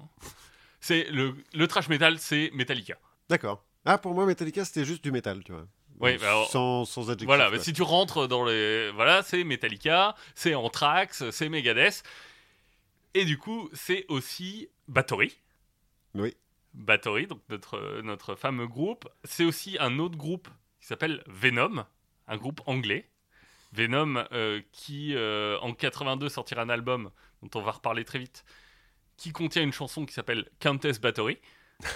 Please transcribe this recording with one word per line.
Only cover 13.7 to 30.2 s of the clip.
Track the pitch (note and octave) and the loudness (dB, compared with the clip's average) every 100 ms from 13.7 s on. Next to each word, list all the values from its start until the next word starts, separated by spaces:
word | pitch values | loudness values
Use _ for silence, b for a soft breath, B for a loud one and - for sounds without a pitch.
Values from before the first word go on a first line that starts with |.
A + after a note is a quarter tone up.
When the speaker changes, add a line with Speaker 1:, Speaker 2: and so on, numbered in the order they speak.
Speaker 1:
c'est | C#3+ - F#3 - | -8 -4 -2 -2
aussi | C#3 - - F#3 G#3+ - _ - | -4 -4 -10 -10 -12 -16 _ -2
Bathory. | C3 C3+ G#2 - - _ _ _ _ _ _ _ | 0 2 2 0 -2 _ _ _ _ _ _ _
Speaker 2:
Oui. | G2 A2+ - _ _ _ | -4 -4 -6 _ _ _
Speaker 1:
Bathory, | B2 G#2+ - A#2 G#2+ F#3+ | -6 2 2 2 -2 -2
donc | A2+ - | -8 -12
notre, | G#2+ - G#2 G2+ A2 | -14 -10 -10 -8 -8
notre | A2 G2+ - | -8 -8 -10
fameux | F#2+ C#3 B2+ A#2+ | -4 -4 -2 -4
groupe. | A#2+ F#3 A#3+ - _ | -4 -4 -4 -14 _
C'est | - - | -8 2
aussi | E3+ D3+ G3 F#3 | 2 2 -4 -2
un | C3 C3+ | 0 0
autre | F3 D#3+ | -2 -4
groupe | D3 F3+ - - _ _ | -6 -6 -8 -20 _ _
qui | - | -10
s'appelle | - D#3+ D3 - | -4 -4 -4 -10
Venom, | F#2+ B2+ A#2+ E3+ E3+ - _ _ _ - | 2 2 4 2 0 -8 _ _ _ -10
un | G#2+ | -8
groupe | B2 D3+ - | -8 -8 -2
anglais. | C3 A2 C3 - _ _ b b b b | -2 0 -2 -4 _ _ b b b b
Venom, | G#2+ A2+ C3+ D#3 B2 - | -2 2 2 2 0 -2
euh, | A#2+ A2 G#2 - | -2 -2 -2 -8
qui, | - - C#3+ D3 | -18 -14 -8 -4
euh, | C3+ A2 G#2+ G#2 G#2 | -2 0 0 -2 -2
en | A#2+ | -4
quatre-vingt-deux, | A#2+ C3+ - C#3 C3+ C#3+ | -4 -4 -2 -4 -2 -4
sortira | C3+ - A#2+ | -6 -6 -4
un | A#2 | -2
album | A#2 A#2+ B2+ G2+ - b b | -2 0 -2 -4 -14 b b
dont | G#2+ A2+ | -10 -6
on | |
va | G#2 | -4
reparler | - A2+ A#2 | -2 -2 -2
très | A2+ C3+ | -4 -8
vite, | B2+ - - b b b b b b - | -10 -18 -20 b b b b b b -16
qui | E3 | -12
contient | D3+ D#3+ F3 | -6 -2 0
une | D3 | 0
chanson | - C#3 D#3+ C#3+ | -2 -8 -8 -8
qui | |
s'appelle | - | -6